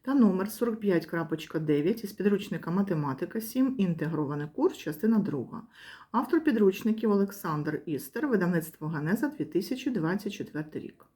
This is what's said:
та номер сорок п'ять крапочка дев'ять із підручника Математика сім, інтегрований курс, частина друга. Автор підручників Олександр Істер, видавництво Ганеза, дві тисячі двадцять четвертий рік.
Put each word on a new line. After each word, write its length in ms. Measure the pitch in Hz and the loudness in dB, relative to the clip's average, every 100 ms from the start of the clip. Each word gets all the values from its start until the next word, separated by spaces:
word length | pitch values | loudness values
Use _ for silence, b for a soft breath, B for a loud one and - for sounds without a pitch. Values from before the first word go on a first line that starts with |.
та 140 | - 277 | 2 6
номер 360 | 214 185 196 | 6 6 -2
сорок 280 | - 240 220 | -2 -2 0
п'ять 260 | 208 170 165 | 2 2 0
крапочка 540 | 170 160 156 - 160 | -4 -2 -4 -4 -4
дев'ять 440 | 156 147 156 226 | 2 2 2 -2
із 100 | 208 | -4
підручника 580 | - 196 196 - 160 - | 0 2 2 -2 -6 -2
Математика 680 | 180 196 160 143 151 175 226 | 0 0 0 0 -2 -4 -6
сім, 340 | 220 254 262 262 | -4 0 0 2
інтегрований 680 | 190 160 156 156 139 147 147 - | 0 0 -2 -2 -2 -4 -6 0
курс, 220 | 294 - | 0 0
частина 420 | - 151 220 220 | -8 -2 2 2
друга. 420 | 175 147 113 156 - B B B B | 2 -4 -6 -10 -16 B B B B
Автор 320 | 226 269 330 | -2 2 2
підручників 680 | 320 226 202 190 220 220 226 | 2 6 4 4 -2 2 2
Олександр 680 | 202 196 - 175 151 147 151 - | 2 2 -2 -4 -2 -2 -4 -4
Істер, 420 | 139 - 233 294 | -6 -4 -4 0
видавництво 600 | 214 175 175 160 - 156 | 2 2 2 -2 -8 -6
Ганеза, 400 | 165 151 220 294 | -4 0 0 0
дві 180 | - 143 | -4 -2
тисячі 460 | 180 190 254 294 | -2 -2 -4 -2
двадцять 420 | 240 160 196 208 | 0 0 -2 -4
четвертий 480 | - - 147 151 - | -8 -8 -8 -8 -10
рік. 240 | - - - | -12 -16 -20